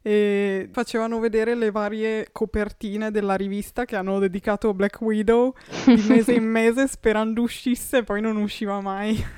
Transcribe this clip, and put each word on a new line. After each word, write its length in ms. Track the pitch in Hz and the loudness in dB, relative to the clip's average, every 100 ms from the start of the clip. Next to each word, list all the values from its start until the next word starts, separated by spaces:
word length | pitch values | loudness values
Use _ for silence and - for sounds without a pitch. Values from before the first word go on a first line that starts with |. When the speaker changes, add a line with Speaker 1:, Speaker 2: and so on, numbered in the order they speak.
Speaker 1:
e 680 | 214 208 208 202 202 196 196 | 0 2 2 0 0 -2 -4
facevano 480 | - 233 226 226 226 | -6 -4 -4 -2 -2
vedere 340 | 226 220 220 | 0 0 0
le 160 | 240 220 | 0 0
varie 580 | 208 208 214 220 220 - | -2 -4 -2 -2 -4 -6
copertine 800 | - 208 214 208 - 214 208 220 | -6 -4 -2 -4 -6 -8 -6 -4
della 260 | 214 202 190 | -2 -2 -2
rivista 480 | 196 202 202 - | -2 -6 -6 -8
che 100 | 240 208 | -6 -4
hanno 220 | 190 196 | -2 0
dedicato 500 | 196 190 220 208 220 | 0 -2 -4 -2 -2
a 40 | |
Black 260 | 190 202 - | 0 -2 -2
Widow 540 | 220 214 214 233 254 - - - - | -2 0 2 4 2 -2 -12 2 6
di 160 | 233 214 | 6 6
mese 240 | 233 220 | 6 6
in 120 | 240 | 2
Speaker 2:
<laughs> 60 | 220 | 2
Speaker 1:
mese 360 | 226 226 233 269 | 2 2 2 0
sperando 540 | - 226 214 220 226 | 0 0 2 0 -2
uscisse 560 | 240 - 254 240 - 262 | -2 -2 -2 -2 0 -2
e 40 | |
poi 180 | 220 208 | 0 -2
non 160 | 220 214 | -2 -2
usciva 440 | 208 - 208 202 | -4 -4 -6 -4
mai. 360 | 196 196 208 214 - | -6 -6 -4 -2 -4